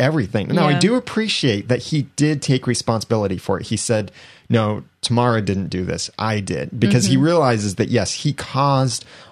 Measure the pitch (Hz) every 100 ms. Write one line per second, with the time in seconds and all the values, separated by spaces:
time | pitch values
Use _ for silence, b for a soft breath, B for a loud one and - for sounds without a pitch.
0 | 131 160 98 110 95 180 151 139 190 254
1 | - - 220 - 139 101 101 123 - 156
2 | 139 - 151 147 - 131 127 117 - 113
3 | - 113 101 92 - 95 - 110 - 110
4 | 98 B B B B 113 107 107 - _
5 | - 120 123 113 98 98 95 92 90 85
6 | - - 110 107 98 78 67 123 196 127
7 | 104 131 151 175 135 113 104 92 101 117
8 | 95 - 151 - - 131 143 135 131 110
9 | - B B